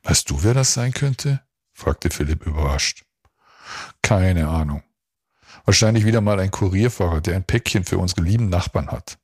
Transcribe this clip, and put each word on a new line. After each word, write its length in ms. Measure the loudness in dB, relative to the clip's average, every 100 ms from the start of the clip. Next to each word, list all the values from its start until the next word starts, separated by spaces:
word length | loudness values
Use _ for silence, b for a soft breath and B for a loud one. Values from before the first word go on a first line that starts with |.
„Weißt 260 | 0 -2 0
du, 140 | 0
wer 100 | 2
das 220 | 2 2
sein 180 | 0 -2
könnte?“, 480 | -2 -2 -2 -2 -2 _ _ _
fragte 380 | -4 -2 0 -2
Philipp 340 | -2 -2 -2
überrascht. 600 | -2 -2 0 0 -2 -6 _ _ _ B B B B B B B
„Keine 460 | 0 4 4 2 0
Ahnung. 380 | 0 -2 -4 _ _ _ _ _ B B B
Wahrscheinlich 400 | 0 4 4 4
wieder 160 | 4 2
mal 180 | 2 0
ein 140 | -2
Kurierfahrer, 680 | 0 0 2 0 0 0 0
der 140 | -2
ein 80 | -4
Päckchen 420 | 0 -2 0 -2
für 140 | 0 -2
unsere 240 | -2 -2
lieben 260 | 0 2 2
Nachbarn 440 | 0 0 -4 -4
hat. 260 | -10 -12 -20